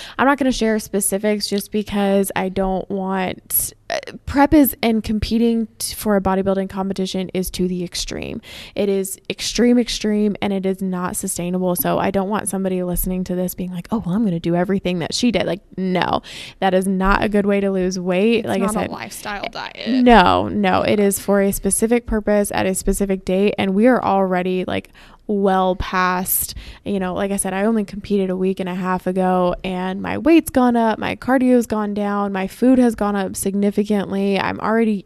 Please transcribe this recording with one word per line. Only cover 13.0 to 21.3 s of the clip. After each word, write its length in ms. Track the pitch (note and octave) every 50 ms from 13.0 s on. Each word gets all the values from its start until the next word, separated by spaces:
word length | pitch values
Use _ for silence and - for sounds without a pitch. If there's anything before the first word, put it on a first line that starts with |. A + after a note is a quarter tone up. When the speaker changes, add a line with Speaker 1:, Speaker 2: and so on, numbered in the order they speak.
| - F#3+ F#3 F#3 F#3
Speaker 1:
to 100 | - F3+
this 200 | F3+ F#3 F3+ -
being 160 | - F#3 F3+
like, 160 | F3+ F3 - -
"Oh, 120 | - A#3 F3
well, 100 | F3 F3
I'm 100 | G#3+ A#3+
gonna 140 | G3+ E3+ E3+
do 140 | - E3+ E3+
everything 440 | F3 F3+ F3+ G3 F#3+ - F3+ F3+ F3
that 160 | D3+ - -
she 160 | - - B3
did." 140 | G#3 F3 -
Like, 160 | - E3+ F#3 - _ - -
no, 420 | F#3+ F#3 F3 - - C2 - - - - - - - - - -
that 140 | F#3+ F#3+ F#3
is 120 | F#3 F#3+
not 380 | G3 G3 F#3 F#3+ G3 G3+ - -
a 60 | G#3+
good 160 | G3+ G#3 G3
way 140 | G3+ G3+ G3+
to 100 | G3 G3
lose 280 | F#3+ F#3 F3+ F#3 F#3 F#3
weight. 420 | F3 F#3 F3+ F3+ G#3 A3+ A#3 A3
Speaker 2:
It's 80 | A3 -
Speaker 1:
Like 120 | G#3 F#3+
I 60 | F#3+
Speaker 2:
not 40 | G3+ G#3+
a 20 | G#3+
Speaker 1:
said, 100 | - -
Speaker 2:
lifestyle 540 | - - - G3+ - - - G#3+ G#3 G3+ -
Speaker 1:
eh, 20 | -
Speaker 2:
diet. 560 | - - - - - - - A3+ B3 C4 B3
Speaker 1:
no, 440 | A#3+ A#3 G#3 F3+ - - - G#3 G#3
no, 340 | - G#3 G3+ F#3 F3+ G3
it 180 | - - A3 G#3
is 180 | G3+ G3+ G3 -
for 220 | - -